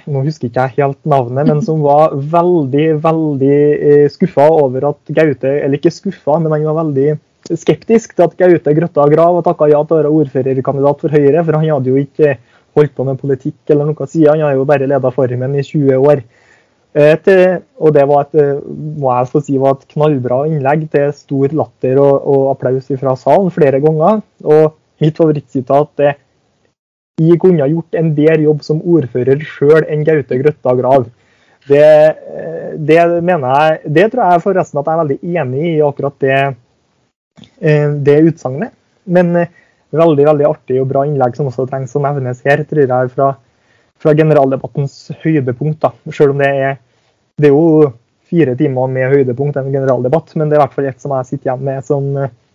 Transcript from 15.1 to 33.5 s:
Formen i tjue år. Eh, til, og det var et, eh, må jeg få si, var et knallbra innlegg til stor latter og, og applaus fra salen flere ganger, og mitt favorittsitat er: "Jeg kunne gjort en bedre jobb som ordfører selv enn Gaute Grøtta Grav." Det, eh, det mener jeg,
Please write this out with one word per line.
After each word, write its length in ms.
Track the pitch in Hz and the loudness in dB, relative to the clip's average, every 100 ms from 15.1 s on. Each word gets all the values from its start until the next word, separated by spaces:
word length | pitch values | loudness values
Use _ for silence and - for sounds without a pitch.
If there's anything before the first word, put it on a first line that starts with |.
| 135 | -2
Formen 400 | 127 123 127 143 | -4 -2 -4 -4
i 80 | 139 | -4
tjue 320 | 160 135 131 | -2 0 2
år. 240 | 143 147 110 _ _ _ _ _ _ 151 | 2 0 -2 _ _ _ _ _ _ 0
Eh, 200 | 147 160 - | 2 2 2
til, 320 | 190 185 180 - - | 4 4 0 -8 -2
og 160 | 156 | 0
det 160 | 147 139 | 2 2
var 160 | 143 | 2
et, 100 | 147 160 | 0 0
eh, 200 | 143 139 | 0 -2
må 480 | - 143 151 151 131 123 | -8 -12 -12 -6 -2 -2
jeg 160 | 127 151 | -2 -4
få 80 | |
si, 140 | 151 135 | -4 -2
var 160 | 135 135 | 0 -2
et 120 | _ | _
knallbra 540 | 151 151 139 123 123 151 | -4 -2 -2 -2 -2 -2
innlegg 400 | 156 131 156 156 147 | -4 -2 -2 -2 -2
til 160 | 143 | -2
stor 400 | 143 - 139 139 | -4 -8 -4 -2
latter 460 | 151 101 _ 127 131 | -2 -6 _ -2 2
og, 140 | 139 139 | 2 2
og 280 | - 139 135 135 | 0 0 0 -2
applaus 320 | 131 131 - | -4 -4 -6
fra 320 | 135 135 131 | -6 -4 -4
salen 320 | - 160 185 | 2 2 2
flere 320 | 165 147 135 | 0 0 2
ganger, 380 | 156 156 170 220 - _ - | 0 0 0 0 -4 _ 2
og 240 | 151 156 - _ - | 4 2 -2 _ -4
mitt 220 | 156 156 | -4 0
favorittsitat 800 | 160 147 - 135 127 139 147 - | 0 0 -4 -8 -2 0 0 -2
er: 220 | 143 131 _ _ _ _ _ _ _ _ _ - | -2 -2 _ _ _ _ _ _ _ _ _ -2
"Jeg 220 | 160 170 | 2 2
kunne 240 | 185 170 | 2 2
gjort 300 | 139 165 - 170 | 0 -2 -6 -4
en 140 | 160 | -2
bedre 300 | 151 151 156 | 2 2 2
jobb 140 | 151 151 | 2 0
som 200 | - 156 | -2 -6
ordfører 560 | 175 170 127 127 123 139 156 | 0 0 0 -4 0 -2 -2
selv 380 | - 143 160 156 | -2 2 4 2
enn 160 | 151 | -4
Gaute 320 | 151 156 131 127 | 0 -2 -2 -2
Grøtta 380 | 147 151 131 127 | -2 -2 -2 -2
Grav." 300 | 123 135 120 _ _ _ _ _ - | 2 2 0 _ _ _ _ _ 0
Det, 120 | 143 | 4
eh, 920 | 151 151 156 151 - 156 160 165 175 156 | 6 6 4 0 -10 -12 -12 -10 -12 -10
det 460 | 147 165 170 170 | 0 2 2 0
mener 240 | 170 175 | -2 -2
jeg, 440 | 127 | 0